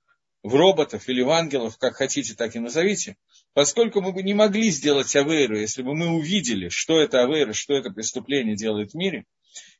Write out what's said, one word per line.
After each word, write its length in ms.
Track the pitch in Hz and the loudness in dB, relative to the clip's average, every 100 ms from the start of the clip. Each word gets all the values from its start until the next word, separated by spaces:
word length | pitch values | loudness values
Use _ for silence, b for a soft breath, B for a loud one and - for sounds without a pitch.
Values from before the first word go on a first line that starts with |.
| _ _ _ _ | _ _ _ _
в 120 | 104 | 0
роботов 540 | 131 185 175 147 104 - | 4 6 4 0 -4 -4
или 140 | 127 | -2
в 80 | 127 | 2
ангелов, 460 | 165 165 139 113 - | 2 0 -2 -4 -2
как 200 | 127 - | -2 -2
хотите, 380 | 135 - 117 | -4 -4 -6
так 200 | 120 113 | -6 -6
и 60 | 117 | -6
назовите, 560 | 117 143 185 202 - 95 _ b _ | -6 0 0 0 -6 -12 _ b _
поскольку 480 | - 143 - 226 202 | 0 2 2 0 0
мы 120 | 190 | -2
бы 100 | 185 | -2
не 100 | 190 | 0
могли 380 | 202 214 202 220 | 2 4 4 0
сделать 460 | 143 147 139 127 143 | 2 2 2 2 2
авейру, 420 | 139 160 127 107 | 2 2 2 0
если 240 | 107 - | -4 -6
бы 120 | 127 | -6
мы 140 | 151 170 | -4 -2
увидели, 580 | 165 151 202 123 104 87 | -2 0 -2 -2 -4 -4
что 320 | - - 160 | -4 0 2
это 240 | 147 131 | 4 4
авейра, 280 | 123 156 127 | 2 2 -2
что 220 | 104 - | -4 -2
это 160 | 143 120 | -2 -4
преступление 640 | 98 - 127 107 139 113 | -8 -8 -8 -4 -2 -2
делает 380 | 104 110 104 104 | -2 -2 -4 -4
в 20 | |
мире, 300 | 156 190 139 - _ B B B B | -6 -6 -6 -10 _ B B B B